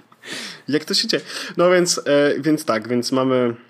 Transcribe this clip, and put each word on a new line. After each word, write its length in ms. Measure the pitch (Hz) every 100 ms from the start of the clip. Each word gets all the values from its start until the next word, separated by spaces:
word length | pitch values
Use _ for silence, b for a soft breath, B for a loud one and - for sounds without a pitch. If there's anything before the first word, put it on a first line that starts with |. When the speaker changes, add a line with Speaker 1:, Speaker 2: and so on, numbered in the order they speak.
| _
Speaker 1:
<laughs> 600 | _ - - - - -
Speaker 2:
Jak 180 | 147 -
to 80 |
się 140 | 196 226
dzieje? 160 | 143 - B B 175
No 140 | 180
więc, 260 | 180 175 - -
e, 340 | 143 147 127
więc 260 | 143 151 -
tak, 220 | 110 110
więc 240 | 123 120
mamy, 440 | 131 131 127 120 117 -